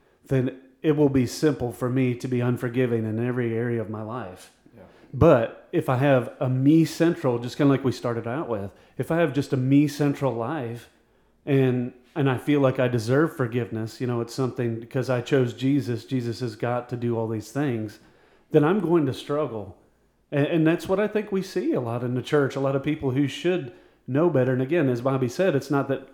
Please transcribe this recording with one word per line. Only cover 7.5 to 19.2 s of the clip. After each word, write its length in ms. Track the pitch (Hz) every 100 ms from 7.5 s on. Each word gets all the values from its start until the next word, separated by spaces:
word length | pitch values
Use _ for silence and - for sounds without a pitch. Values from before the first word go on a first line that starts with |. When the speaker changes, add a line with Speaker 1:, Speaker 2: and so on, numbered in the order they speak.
| -
Speaker 1:
kinda 140 | 143
like 140 | 131 131
we 60 |
started 360 | - 123 117 113
out 220 | 131 147
with, 220 | 107 98 - _ -
if 140 | 135
I 60 | 170
have 160 | 165
just 200 | 135 139
a 40 | 131
me 300 | 127 139 147
central 460 | 147 147 139 135
life 560 | 117 113 156 117 117 - _ _ _ _ _ -
and, 480 | 135 131 123 123 - _ 160
and 140 | 139
I 80 | 120
feel 220 | - 147
like 200 | 131 127
I 100 | 123
deserve 460 | 123 110 131 160 -
forgiveness, 640 | 120 120 117 110 110 -
you 60 | 127
know, 120 | 120
it's 160 | 117 -
something 460 | 131 127 120 113
because 280 | 117 135 123
I 120 | 123
chose 320 | 117 143 123
Jesus, 500 | 107 131 143 113 113
Jesus 380 | - 131 117 110
has 160 | 127 107
got 320 | 123 123 120
to 80 | 123
do 200 | 120 113
all 120 | 110
these 220 | 110 -
things, 480 | 135 147 117 107 - _ _ _ _ -
then 140 | 156 147
I'm 160 | 208
going 240 | 165 170 135
to 80 |
struggle. 640 | 113